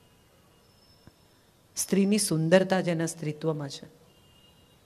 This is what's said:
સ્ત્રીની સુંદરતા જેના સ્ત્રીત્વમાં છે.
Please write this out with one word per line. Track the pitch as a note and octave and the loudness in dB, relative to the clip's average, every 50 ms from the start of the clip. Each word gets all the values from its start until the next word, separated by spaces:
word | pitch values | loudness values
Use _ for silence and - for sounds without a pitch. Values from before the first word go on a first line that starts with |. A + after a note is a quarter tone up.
| _ _ _ _ _ _ _ _ _ _ _ _ _ _ _ _ _ _ _ _ _ - - _ _ _ _ _ _ _ _ _ _ _ _ | _ _ _ _ _ _ _ _ _ _ _ _ _ _ _ _ _ _ _ _ _ -20 -20 _ _ _ _ _ _ _ _ _ _ _ _
સ્ત્રીની | - - - G3 F#3 G3 G3 G#3 G#3+ | -10 -4 0 2 2 2 2 2 0
સુંદરતા | G#3 - E3 D#3 D#3+ D#3+ F3+ F#3+ F#3+ F#3 F#3+ F#3+ | 0 0 0 0 4 4 4 4 4 4 2 0
જેના | D#3+ E3+ E3+ D#3+ E3 | 0 0 0 -2 -2
સ્ત્રીત્વમાં | D#3+ - - D#3+ D3+ D3+ D3+ - D#3+ D#3 D3+ C#3+ C#3 | -4 -4 -6 -6 -8 -6 -4 -4 -4 -4 -4 -6 -10
છે. | - - - D#3 - - - - _ - - - - - - - _ _ - _ _ _ _ | -12 -14 -16 -20 -20 -20 -20 -20 _ -20 -20 -20 -20 -20 -20 -20 _ _ -20 _ _ _ _